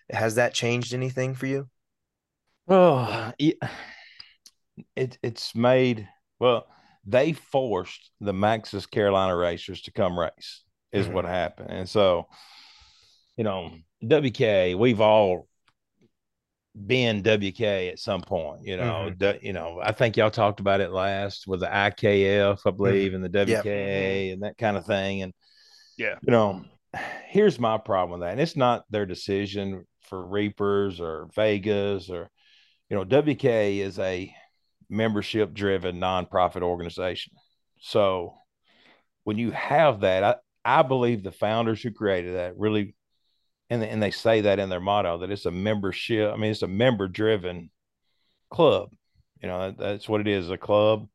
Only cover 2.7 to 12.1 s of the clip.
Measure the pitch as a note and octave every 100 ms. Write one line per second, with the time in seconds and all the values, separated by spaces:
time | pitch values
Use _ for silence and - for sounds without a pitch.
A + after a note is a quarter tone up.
2.7 | F#3 F3+ C3+ A2+ A#2 A2 - D3+ - -
3.7 | - - - - - - _ - _ _
4.7 | - - - B2+ - B2 A2+ - A2+ A#2+
5.7 | C3 B2+ A2+ G2+ _ _ - A#2+ A2+ -
6.7 | _ _ _ G2+ A#2+ D3+ D3 - C#3 C3
7.7 | F#2+ F2+ - _ - G2+ F#2+ G#2 A2 -
8.7 | G2+ - - G2+ G2 F#2+ F2 F2 E2+ -
9.7 | F2+ - - F#2+ F2 E2 - - - _
10.7 | _ _ G2+ G2+ F2+ F2 F2+ D#2 - F2+
11.7 | F#2 F#2 A2 G2